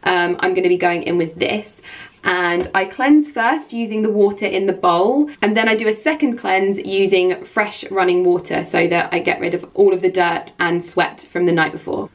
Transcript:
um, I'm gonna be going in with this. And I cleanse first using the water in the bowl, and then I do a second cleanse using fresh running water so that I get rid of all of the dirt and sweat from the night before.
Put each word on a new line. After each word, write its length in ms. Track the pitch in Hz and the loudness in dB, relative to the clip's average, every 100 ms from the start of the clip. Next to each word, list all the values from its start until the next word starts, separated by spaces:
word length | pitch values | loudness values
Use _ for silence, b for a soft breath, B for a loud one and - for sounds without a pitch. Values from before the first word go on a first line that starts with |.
um, 320 | - 180 175 175 | 0 0 0 0
I'm 160 | 180 | 0
gonna 140 | 185 185 | 0 2
be 100 | 180 | 2
going 240 | 180 170 | 2 0
in 160 | - 175 | -2 -2
with 160 | 165 165 | -2 -2
this. 440 | - 208 214 - B B B B 190 | -2 -2 -6 -18 B B B B -2
And 440 | 180 175 175 180 | 0 0 0 0
I 120 | 190 190 | -2 -2
cleanse 420 | - 262 302 294 | -2 4 4 4
first 460 | - 226 311 - | -2 0 0 -4
using 260 | 233 220 214 | -8 -4 -2
the 80 | 220 | 0
water 380 | 208 202 202 202 | 2 2 2 -2
in 180 | 185 | -2
the 80 | 196 | -2
bowl, 560 | 180 180 170 202 277 294 B | 0 2 2 2 2 0 B
and 120 | 214 | 0
then 140 | 214 220 | 2 2
I 60 | 220 | 0
do 120 | 220 | 0
a 60 | |
second 440 | 214 - 311 285 233 | 0 -2 -2 -2 -4
cleanse 400 | 196 185 196 196 | -2 0 0 -2
using 680 | - 190 196 190 180 180 | -4 0 2 4 2 -2
fresh 400 | - - 214 - - | -6 -4 -4 -6 -8
running 340 | 190 180 180 | -2 2 2
water 400 | 180 175 - - | 2 0 0 -6
so 220 | 165 170 170 | -2 -2 0
that 240 | 170 - | 0 -2
I 60 | 170 | -2
get 220 | - - | -2 -2
rid 120 | 175 | -4
of 140 | 180 - | -6 -8
all 180 | - 202 | 2 4
of 80 | 185 | 4
the 80 | 185 | 0
dirt 440 | 185 170 165 - - | 0 0 -2 -8 -4
and 240 | 175 170 | 0 0
sweat 460 | 170 - 175 - - | -2 -2 -2 -4 -10
from 140 | - | -2
the 80 | 180 | 2
night 200 | 175 156 | 2 0
before. 360 | - - - - | -2 -8 -8 -8